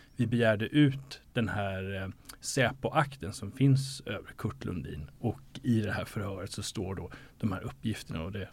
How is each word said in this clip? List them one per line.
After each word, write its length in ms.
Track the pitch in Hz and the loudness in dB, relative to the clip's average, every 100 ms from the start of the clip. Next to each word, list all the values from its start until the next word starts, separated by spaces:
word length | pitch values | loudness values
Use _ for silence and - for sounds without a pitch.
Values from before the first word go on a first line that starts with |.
| - - | -12 -2
vi 100 | 113 | 2
begärde 400 | 117 113 104 110 | 4 6 4 4
ut 540 | 147 147 135 - - - | 6 6 4 -8 -16 -6
den 160 | - 110 | -2 0
här, 540 | 107 98 95 95 98 | 0 -2 -2 -4 -4
eh, 60 | 95 - - - | -6 -10 -16 -12
Säpo-akten 920 | - - 123 - - 156 139 - 87 | -4 2 2 2 0 2 0 -2 -8
som 200 | - 101 | -8 -8
finns 500 | - 139 135 - - - | 4 6 6 4 -6 -6
över 240 | 101 - - | -6 -8 -6
Kurt 280 | 107 - | -6 -4
Lundin. 460 | - 90 - - 76 - | -6 -6 -6 -8 -10 -4
Och 220 | 117 - - - | -4 -4 -8 -6
i 180 | 127 113 | 2 2
det 120 | 104 | 2
här 120 | 98 | -2
förhöret 480 | - - 101 95 98 | -4 -4 -4 -6 -8
så 100 | - | -6
står 320 | 101 - 92 | -6 -4 -4
då 160 | 92 87 - - - | -4 -8 -12 -18 -4
de 140 | 110 | -2
här 80 | 92 | -2
uppgifterna 600 | 117 - 117 104 - - | -6 -6 -4 -4 -6 -6
och 100 | 82 | -6
det 160 | 104 92 | -6 -10